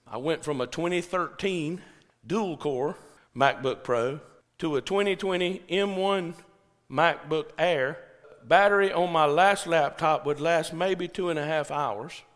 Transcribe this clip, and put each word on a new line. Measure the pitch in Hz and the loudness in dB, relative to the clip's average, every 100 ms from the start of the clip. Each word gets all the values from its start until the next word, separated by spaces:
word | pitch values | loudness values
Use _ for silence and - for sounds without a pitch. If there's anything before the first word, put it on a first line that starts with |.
| - | -14
I | 110 | -6
went | 143 160 | -4 -4
from | 151 139 | -4 -4
a | 123 | -4
twenty | 156 170 180 | -4 -2 -2
thirteen | 170 185 165 - 196 180 151 180 - - _ _ 110 | -2 -4 -4 -4 -4 -2 -4 -6 -12 -20 _ _ -6
dual-core | 208 196 147 151 127 143 185 - - _ | -2 -2 -4 -4 -2 -4 -6 -14 -20 _
MacBook | 120 135 127 131 113 - | 0 2 2 -2 -4 -2
Pro | 120 120 147 - _ _ - | 0 0 -4 -12 _ _ -8
to | 170 143 | -4 -2
a | |
twenty | - 196 202 190 | -2 0 0 -2
twenty | 196 180 180 185 - | -2 -2 -2 -4 -4
M | 180 202 190 | -2 0 -2
one | 190 196 170 170 - _ _ _ - | 0 -2 -4 -10 -18 _ _ _ -6
MacBook | 131 165 147 147 156 147 - | 2 2 2 -2 -4 -4 -2
Air. | 170 156 131 165 - - - - | 0 2 0 -4 -14 -20 -20 -20
Battery | 117 170 202 202 196 | 4 6 6 6 4
on | 170 175 | 2 0
my | 165 151 | 4 4
last | 151 190 202 170 | 6 4 4 2
laptop | 165 143 - 160 147 143 | 2 2 0 0 2 0
would | 139 | -2
last | 156 170 160 | 2 0 0
maybe | 165 185 180 175 | -2 -2 -2 -4
two | - 180 | -4 -2
and | 156 | -2
a | 147 | -2
half | 156 147 | -2 -2
hours. | 147 139 104 151 - - | -4 -4 -4 -10 -14 -20